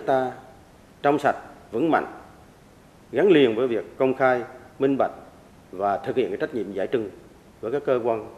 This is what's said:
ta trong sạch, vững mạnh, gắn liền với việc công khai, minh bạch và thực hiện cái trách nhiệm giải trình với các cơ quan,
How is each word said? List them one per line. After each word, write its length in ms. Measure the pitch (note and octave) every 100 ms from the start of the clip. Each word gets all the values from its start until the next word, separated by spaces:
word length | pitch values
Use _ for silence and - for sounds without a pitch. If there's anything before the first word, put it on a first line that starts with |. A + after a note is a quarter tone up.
| D#3+
ta 260 | C3 B2+ B2 - - - - - -
trong 180 | C#3+ C#3+
sạch, 160 | B2 - - - -
vững 200 | A2+ D#3+
mạnh, 140 | A#2+ - - - - - - - - - - -
gắn 200 | B2 G3
liền 240 | D#3 B2+ A2
với 120 | C3
việc 300 | A2 - -
công 160 | C3
khai, 300 | B2+ C3 B2+ A2+ - - -
minh 180 | C#3 C3+
bạch 140 | G#2+ - - - - - -
và 260 | F2+ G2+ G2
thực 180 | B2 B2+
hiện 140 | G2+
cái 80 | G2+
trách 180 | D#3 B2
nhiệm 160 | G2
giải 160 | G2 F#2
trình 220 | A#2+ G#2 - - - - -
với 100 | G#2+
các 120 | C#3 C#3+
cơ 140 | B2+
quan, 220 | A#2 A2+ G#2+